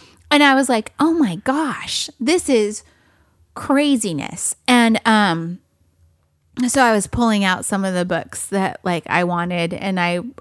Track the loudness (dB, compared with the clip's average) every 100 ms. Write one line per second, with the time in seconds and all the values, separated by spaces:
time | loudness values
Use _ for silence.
0 | -6 _ _ 4 6 4 2 0 -2 0
1 | 2 2 0 0 -2 -2 -2 -6 -8 -8
2 | -8 -4 0 0 2 2 2 -4 -14 _
3 | _ _ _ _ _ -10 0 2 2 0
4 | 0 -6 -8 -8 -8 -4 2 4 4 2
5 | 2 2 2 0 -6 -10 _ _ _ _
6 | _ _ _ _ _ -6 -2 2 2 2
7 | 0 0 0 2 0 -2 -2 -2 -2 -2
8 | -2 -4 -6 -12 -6 -2 -2 -4 -4 -4
9 | -2 -2 0 -2 -4 -2 -4 -4 -4 -2
10 | -2 -2 -6 -12